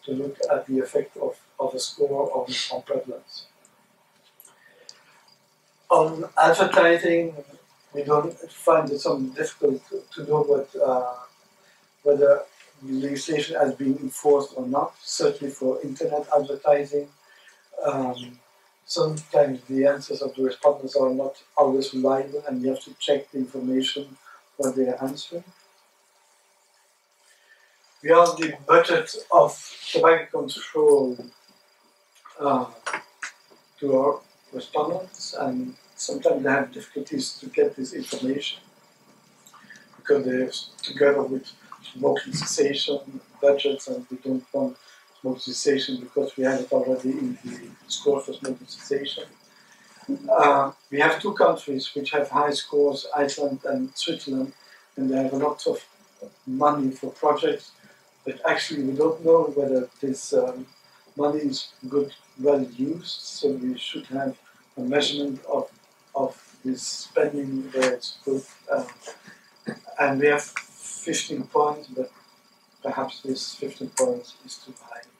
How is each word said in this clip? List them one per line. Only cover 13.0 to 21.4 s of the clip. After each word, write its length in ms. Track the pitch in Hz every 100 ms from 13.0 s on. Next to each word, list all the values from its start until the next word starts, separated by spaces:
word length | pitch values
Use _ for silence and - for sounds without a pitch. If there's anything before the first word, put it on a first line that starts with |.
| 139 139 - 151 151
has 220 | 160 139 -
been 200 | 135 135
enforced 560 | 131 - 147 143 139 131
or 100 | 123
not, 260 | 139 - -
certainly 520 | - - 156 143 135
for 280 | - 131 131
internet 440 | 139 135 160 147 147 147
advertising. 680 | 135 143 151 143 143 147 143 _ _ - - _ _ - 147
Um, 540 | 135 127 123 123 123 _ _ _ _
sometimes 760 | _ - 156 151 - - 139 127 -
the 180 | 131 139
answers 340 | 143 - -
of 140 | 139
the 80 | -
respondents 540 | 131 123 147 - 131 139
are 140 | 131
not 300 | 131 135 -